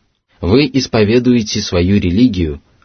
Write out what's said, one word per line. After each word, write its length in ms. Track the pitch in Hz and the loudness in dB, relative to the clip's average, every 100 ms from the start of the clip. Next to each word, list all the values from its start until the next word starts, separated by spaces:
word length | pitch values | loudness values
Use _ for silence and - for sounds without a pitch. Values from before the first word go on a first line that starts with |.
| _ _ _ _ | _ _ _ _
Вы 280 | 85 123 147 | 0 2 2
исповедуете 880 | 135 127 113 104 123 123 120 107 107 | -2 -2 0 2 2 2 0 -2 -6
свою 380 | - 90 87 101 | -4 -2 2 0
религию, 640 | 92 92 127 92 80 71 _ _ | 0 2 2 0 -4 -6 _ _